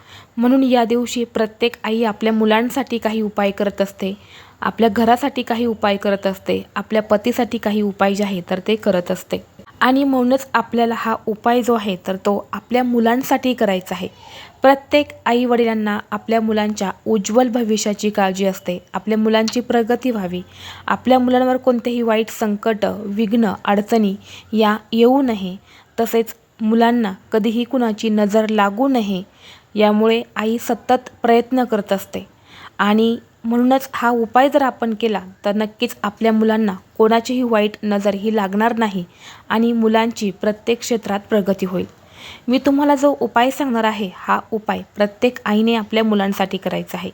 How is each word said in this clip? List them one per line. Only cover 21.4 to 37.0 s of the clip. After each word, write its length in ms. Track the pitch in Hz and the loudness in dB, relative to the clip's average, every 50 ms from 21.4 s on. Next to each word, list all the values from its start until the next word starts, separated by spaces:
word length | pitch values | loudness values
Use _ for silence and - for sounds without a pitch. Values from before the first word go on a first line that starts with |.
| 254 254 262 | 2 2 0
कोणतेही 460 | 254 262 262 247 233 - 247 240 240 | 2 2 0 0 0 -2 -4 -2 -2
वाईट 280 | 233 226 214 220 220 - | 0 0 0 0 -2 -4
संकट, 540 | - - 233 214 208 202 - 226 220 208 196 190 185 208 214 | -4 -4 -2 -2 -2 -2 -2 -2 -2 0 -2 -4 -4 -6 -8
विघ्न, 460 | 202 202 214 226 196 233 233 226 190 - - - | -6 -2 -2 0 2 2 2 2 0 -2 -2 -2
अडचणी 500 | - 202 202 202 - 233 226 214 196 196 - - - - - - - | 0 0 0 0 0 0 2 2 0 -2 -4 -10 -18 -20 -20 -14 -4
या 240 | 220 214 214 208 214 220 - _ | 0 2 2 2 0 -2 -4 _
येऊ 280 | 233 226 233 247 262 277 | 2 4 6 6 6 4
नये, 340 | 277 247 220 190 190 180 185 208 - _ - - _ _ _ - | 2 0 -2 -4 -6 -8 -10 -12 -16 _ -20 -20 _ _ _ -4
तसेच 360 | 226 220 - 226 226 - - - _ _ _ - | -2 0 0 -2 -2 -2 -8 -18 _ _ _ -4
मुलांना 520 | 220 214 220 233 226 233 240 240 220 190 190 - - - | 0 2 4 4 4 4 2 0 -2 -4 -6 -10 -8 -2
कधीही 320 | - 220 202 240 214 240 240 | -2 0 0 0 0 -2 -4
कुणाची 440 | - 277 254 240 220 208 214 226 226 | -2 -2 0 0 -2 -2 -2 -2 0
नजर 400 | 214 214 208 196 208 220 214 214 | 0 2 2 2 2 2 2 2
लागू 380 | 214 214 202 202 202 226 269 277 | 0 0 0 0 0 0 0 2
नये, 340 | 262 240 208 202 196 180 196 - _ _ - - - - _ _ - | 2 0 0 -2 -4 -6 -6 -10 _ _ -20 -20 -20 -20 _ _ 0
यामुळे 480 | 208 208 208 208 208 220 226 226 233 240 - _ | 2 2 4 4 4 2 2 2 0 -2 -4 _
आई 220 | 214 214 220 226 233 | -2 0 0 -2 -2
सतत 480 | - - 233 - - - 254 254 - - - - | -2 -4 -4 -4 0 0 0 0 0 -8 -8 -2
प्रयत्न 420 | - 233 233 240 233 240 254 254 247 | 2 4 4 4 4 2 0 0 0
करत 280 | 240 226 208 196 - | 0 0 -2 0 -2
असते. 340 | 196 190 - - - 190 196 - _ _ _ - - - - - - - | -4 -4 -4 -8 -12 -12 -12 -14 _ _ _ -20 -20 -20 -20 -14 -4 0
आणि 380 | 196 208 214 220 226 226 233 233 - _ _ _ - | 2 2 4 4 4 2 0 -2 -8 _ _ _ -6
म्हणूनच 440 | 233 233 240 247 254 262 269 - - | -2 0 2 4 4 2 2 0 -4
हा 160 | - - 240 240 | -6 -2 0 0
उपाय 380 | 247 233 226 214 - 254 269 285 | 2 0 -2 2 4 4 4 4
जर 140 | 285 285 | 4 2
आपण 300 | 269 247 247 - 240 226 214 208 | 2 0 -2 -2 -4 -4 -2 -2
केला 200 | 233 220 208 185 185 185 - _ - | -2 -2 -2 -4 -6 -10 -18 _ -4
तर 100 | 208 202 | -2 -2
नक्कीच 400 | 214 214 214 - - 240 247 - - | -2 -2 -4 -4 -6 -6 -6 -4 -6
आपल्या 300 | - 202 - - 220 226 | -6 -6 -4 0 0 2
मुलांना 420 | 220 220 220 220 220 220 220 202 185 185 - _ _ | 2 4 2 2 2 2 0 -2 -2 -6 -12 _ _
कोणाचीही 440 | - | 2